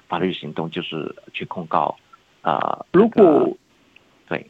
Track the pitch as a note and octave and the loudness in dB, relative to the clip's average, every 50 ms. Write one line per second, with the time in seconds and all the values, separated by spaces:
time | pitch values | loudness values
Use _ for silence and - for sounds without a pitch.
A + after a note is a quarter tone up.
0 | _ - F2+ E2+ F2 F#2 E2+ - - C#2+ D#2 - D#2+ E2 D#2+ - D2+ - - D#2+ | _ -8 -6 -4 -2 -4 -4 -6 -10 -10 -8 -8 -8 -8 -8 -8 -10 -8 -8 -8
1 | D2+ - - - - - - - - - - - E2+ D#2+ - E2 D2+ C#2+ - - | -10 -10 -12 -16 -20 -16 -14 -12 -12 -12 -12 -12 -8 -4 -2 0 0 -2 -4 -8
2 | _ _ _ - _ _ _ _ - - D#2 G#1+ G1+ G1+ G1+ - - _ - E3+ | _ _ _ -20 _ _ _ _ -4 -2 -2 -2 -2 -4 -6 -8 -4 _ 4 4
3 | G#3+ A#3 - - G#3 E3+ D3+ - - - - - _ _ _ _ _ _ _ _ | 4 6 6 6 6 6 6 6 2 0 -2 -6 _ _ _ _ _ _ _ _
4 | _ _ _ _ _ - - - - - | _ _ _ _ _ -10 -10 -10 -10 -6